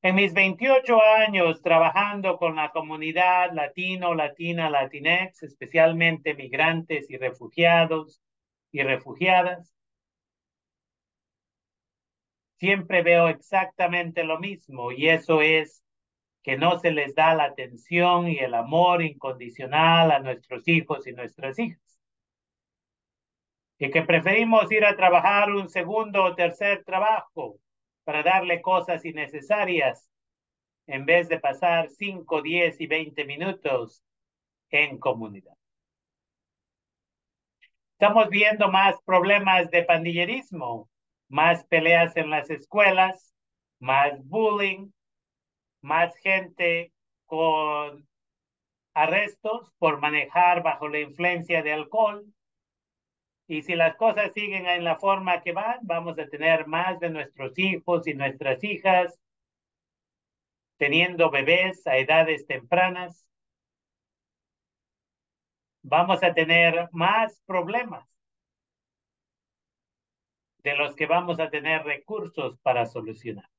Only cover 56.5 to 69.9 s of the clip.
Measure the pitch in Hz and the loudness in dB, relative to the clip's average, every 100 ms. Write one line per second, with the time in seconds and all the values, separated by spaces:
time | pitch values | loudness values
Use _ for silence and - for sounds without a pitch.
56.5 | 160 151 160 185 180 170 160 143 _ 135 | 0 0 -4 -4 -4 -8 -8 -12 _ -12
57.5 | 135 190 175 175 170 156 139 139 135 139 | -4 -4 -4 -2 -2 -2 -6 -6 -6 -6
58.5 | 127 208 208 190 180 175 - _ _ _ | -4 -6 -4 2 2 0 -8 _ _ _
59.5 | _ _ _ _ _ _ _ _ _ _ | _ _ _ _ _ _ _ _ _ _
60.5 | _ _ _ 143 156 180 175 160 143 135 | _ _ _ -2 0 -2 0 0 0 2
61.5 | 175 185 185 160 131 131 160 160 151 - | 2 0 -4 -2 -2 2 2 2 -2 -6
62.5 | 135 - 175 185 180 175 175 _ _ _ | -10 -2 0 0 -2 -12 -16 _ _ _
63.5 | _ _ _ _ _ _ _ _ _ _ | _ _ _ _ _ _ _ _ _ _
64.5 | _ _ _ _ _ _ _ _ _ _ | _ _ _ _ _ _ _ _ _ _
65.5 | _ _ _ - 156 180 180 180 170 160 | _ _ _ -2 0 2 2 2 0 2
66.5 | 170 170 165 170 170 175 214 220 _ _ | 4 4 2 -4 -2 0 2 -2 _ _
67.5 | 185 170 226 233 151 _ _ _ _ _ | -6 -4 -6 -6 -14 _ _ _ _ _
68.5 | _ _ _ _ _ _ _ _ _ _ | _ _ _ _ _ _ _ _ _ _
69.5 | _ _ _ _ | _ _ _ _